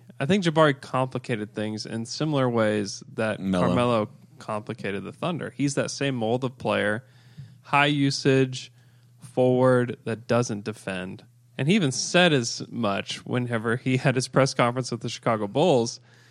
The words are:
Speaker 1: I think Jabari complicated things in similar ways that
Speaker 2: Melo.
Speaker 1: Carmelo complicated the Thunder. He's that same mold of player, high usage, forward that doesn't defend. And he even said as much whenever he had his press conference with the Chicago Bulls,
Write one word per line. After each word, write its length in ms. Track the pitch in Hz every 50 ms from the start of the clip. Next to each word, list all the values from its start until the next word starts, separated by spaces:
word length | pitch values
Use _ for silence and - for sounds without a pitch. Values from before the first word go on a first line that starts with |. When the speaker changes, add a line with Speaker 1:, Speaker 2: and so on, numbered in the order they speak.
| - - - -
Speaker 1:
I 60 | 135
think 180 | 139 190 208 175
Jabari 360 | 170 151 165 156 147 135 -
complicated 720 | - - - 127 131 127 - 131 - - 120 104 107 104 -
things 320 | 110 107 107 107 107 -
in 200 | - - 113 113
similar 440 | 110 - - 151 156 147 135 131 123
ways 540 | 117 117 110 107 107 104 101 98 - - - - -
that 260 | - 110 110 98 -
Speaker 2:
Melo. 280 | 92 98 92 90 87
Speaker 1:
Carmelo 420 | 87 90 123 120 123 120 110 107 - - - - - - -
complicated 640 | - - 110 107 - - 107 - - 101 98 95 95
the 100 | 95 -
Thunder. 400 | - - 170 175 135 104 101 -
He's 200 | - 139 143 139
that 160 | 139 113 -
same 240 | - - 139 139 131
mold 280 | 120 110 110 120 127 131
of 140 | 120 135
player, 480 | - - 113 101 101 101 104 107 117 - _ _ _ _ - - - - - - -
high 240 | _ - - 143 143
usage, 840 | 147 147 143 139 139 135 - - 143 135 135 135 131 127 - - - _ _ _ _ _ _ _ _ _ _
forward 800 | - - - 127 127 127 127 127 127 127 127 123 120 120 - - -
that 220 | 117 113 107 120
doesn't 360 | - 117 120 120 - 113 104 107
defend. 600 | 110 104 - - - 95 92 90 95 101 - - - _ _ _ _ _
And 100 | - 135
he 80 | 151 208
even 160 | 226 160 135
said 420 | 131 - - - - 175 180 170 151
as 300 | 131 117 - - - - -
much 560 | - 117 113 101 98 101 - - - - -
whenever 500 | - 117 123 120 120 120 113 110 117 117
he 220 | 123 - 131 127
had 180 | 127 - 139 120
his 120 | 131 127
press 260 | - - 135 135 135 -
conference 340 | - 123 120 120 131 123 -
with 100 | 120 113
the 80 | - 120
Chicago 380 | - - - 127 113 107 104
Bulls, 520 | 101 98 135 170 185 143 120 117 117 - - _ _ _ - _ _